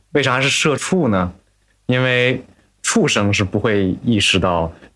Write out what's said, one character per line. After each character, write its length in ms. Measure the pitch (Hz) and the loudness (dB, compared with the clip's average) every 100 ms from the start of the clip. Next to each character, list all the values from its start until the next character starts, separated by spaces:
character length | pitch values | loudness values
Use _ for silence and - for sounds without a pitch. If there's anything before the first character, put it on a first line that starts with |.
| _ | _
为 100 | 147 | -2
啥 180 | 135 127 | 0 0
是 80 | 139 | 0
“社 280 | - 160 135 | 0 0 -2
畜” 320 | - 185 139 | -2 -2 0
呢？ 240 | 98 90 87 _ _ _ _ - | 0 -2 -6 _ _ _ _ -4
因 160 | 127 | 0
为 400 | 127 123 123 131 - _ _ _ | 2 2 2 0 -6 _ _ _
畜 240 | - 233 156 | -2 0 2
生 260 | - 101 | 2 0
是 120 | 104 | 0
不 140 | 95 107 | -2 -2
会 380 | 113 104 95 - | 0 0 0 -2
意 140 | 123 113 | 0 0
识 200 | - 95 | 2 0
到 320 | 92 87 82 - - | 0 0 -2 -6 -20